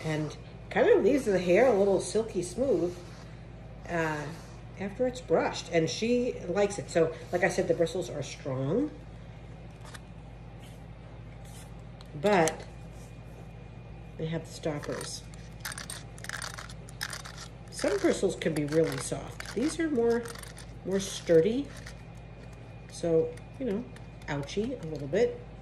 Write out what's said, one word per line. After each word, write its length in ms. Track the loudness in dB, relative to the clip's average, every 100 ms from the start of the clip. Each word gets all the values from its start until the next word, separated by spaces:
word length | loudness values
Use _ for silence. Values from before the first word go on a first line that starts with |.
And 320 | -2 0 -2 -6 -14 -14 0
kind 180 | 6 8
of 160 | 8
leaves 220 | 8 4 4
the 140 | 4
hair 280 | 6 8 8
a 60 |
little 260 | 8 6 4
silky 440 | 4 0 0 -2
smooth, 520 | -2 0 4 4 2 -2 -12 -14 -14 -14 -14 -14 -14 -12 -4
uh, 280 | 0 0 0 -6 -10 -12 -14 -12 -8
after 280 | -6 0 0
it's 140 | 0
brushed, 480 | 2 4 4 -2 0
and 180 | 2 2
she 460 | 2 2 4 2 -2 0
likes 300 | 2 2 2
it. 100 | 2
So, 220 | 4 4 2 -2
like 120 | 2
I 60 | 2
said, 180 | 4 4
the 60 |
bristles 360 | 4 4 0 -4
are 140 | -4
strong, 680 | -6 -6 -4 -2 2 2 0 -4 -14 -14 -14 -14 -14 -14 -14 -14 -14 -14 -14 -16 -16 -16 -14 -14 -16 -14 -14 -14 -16 -14 -14 -14 -14 -14 -14 -14 -14 -14 -12 2
but 320 | 6 8 6 4 -10 -14 -14 -14 -14 -14 -14 -14 -14 -14 -16 -16 -14 -14 -12 -6
they 100 | -4
have 180 | -4 -6
the 80 |
stoppers. 680 | -6 -4 -4 -4 -6 -6 -8 -12 -14 -14 -10 -10 -8 -10 -10 -12 -12 -10 -8 -8 -8 -10 -12 -12 -10 -8 -8 -10 -12 -12 -14 -12
Some 260 | -2 0 4
bristles 380 | 4 4 2 2
can 180 | 0
be 120 | 2 2
really 320 | 4 4 2
soft. 580 | -4 -6 -6 -10 -6 0
These 240 | 0 2
are 100 | 0
more, 340 | 4 4 4 0 -10 -14 -14 -14 -10 -2
more 140 | -2
sturdy. 680 | -2 -2 8 8 8 4 -2 -8 -14 -14 -14 -14 -14 -14 -16 -16 -16 -14 -14
So, 380 | -2 4 4 4 -2 -12 -6
you 80 | -2
know, 180 | -2 -4 -12 -14 -12 -4
ouchy 480 | -4 -2 -2 -2 -4
a 40 | -6
little 200 | -6 0
bit 320 | 4 4 2 -10 -12